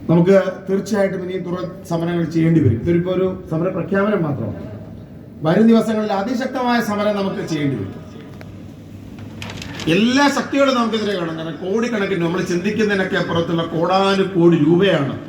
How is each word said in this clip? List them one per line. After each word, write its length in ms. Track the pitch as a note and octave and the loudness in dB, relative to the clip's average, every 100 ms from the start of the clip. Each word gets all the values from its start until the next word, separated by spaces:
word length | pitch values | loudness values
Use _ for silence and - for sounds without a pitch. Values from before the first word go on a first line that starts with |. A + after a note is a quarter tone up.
| - | 4
നമുക്ക് 260 | E3+ F3 G3 F#3 - - | 4 6 6 4 -6 -4
തീർച്ചയായിട്ടും 540 | G3 - G#3+ F#3+ F#3 | -4 0 0 0 -2
ഇനി 140 | F3+ F#3 E3+ | -6 -6 -6
തുടർ 180 | F3+ E3+ - - | -6 -6 -10 -6
സമരങ്ങൾ 340 | E3 E3+ E3+ D#3 | -2 -2 -2 0
ചെയ്യേണ്ടി 260 | E3 E3 D#3+ | 2 4 6
വരും. 140 | C#3 - | 4 2
ഇതൊരിപ്പോ 280 | D#3+ E3+ F3+ F#3 | 2 2 2 0
ഒരു 100 | F#3 F#3 - | 0 -2 -4
സമര 180 | D#3+ F#3 F#3 | -2 -2 -2
പ്രഖ്യാപനം 460 | D#3 G3 G#3 G3+ D3+ | -2 0 2 0 0
മാത്രമാണ്. 340 | B2+ G#2+ - A2 - - - - - - - D3+ | -2 -4 -8 -10 -12 -14 -16 -16 -18 -18 -4 0
വരും 200 | F#3+ A3+ | 4 6
ദിവസങ്ങളിൽ 420 | A3+ G#3+ G#3+ - G3 | 6 4 -2 0 -2
അതിശക്തമായ 580 | B3+ A#3+ C4 C4+ B3 A#3 G#3 | -2 -4 -4 -2 0 0 0
സമരം 260 | G#3 G#3 G3 | 0 0 0
നമുക്ക് 220 | F#3+ - E3+ | -2 -4 -4
ചെയ്യേണ്ടി 260 | D#3 C#3+ A2+ | -2 -2 -2
വരും. 180 | F#2+ - - - - - - - - - - - - - - - - - - - - F3 | -6 -10 -14 -16 -16 -16 -16 -16 -16 -18 -18 -18 -16 -16 -16 -14 -12 -12 -12 -6 0 2
എല്ലാ 280 | A3+ C4 C#4+ - | 4 4 4 2
ശക്തികളും 360 | - C#4 C#4 A#3+ | -2 2 2 2
നമുക്കെതിരെ 360 | A3+ A3 G3+ F#3+ | 0 0 -2 -2
കാണും. 160 | E3 D#3+ | -4 -6
കാരണം 180 | D#3+ C#3+ F#3 | -8 -8 -2
കോടിക്കണക്കിന്, 560 | A3 A#3 A3+ F#3+ F#3 E3 | -2 0 -2 -2 0 0
നമ്മൾ 140 | F3+ E3+ | -2 -2
ചിന്തിക്കുന്നതിനൊക്കെ 640 | F3 G3 - G#3 G3 F#3 F#3 | -2 0 0 0 2 0 -2
അപ്പുറത്തുള്ള 400 | - E3+ E3+ E3 E3 | 0 0 0 -2 -2
കോടാനുകോടി 840 | E3 F3 F#3+ G3 G3 F#3+ F3 E3+ E3 D3 | 0 2 2 2 2 2 4 6 6 4
രൂപയാണ് 480 | F3 G3 D#3+ C3+ G#2 | 4 4 2 0 -4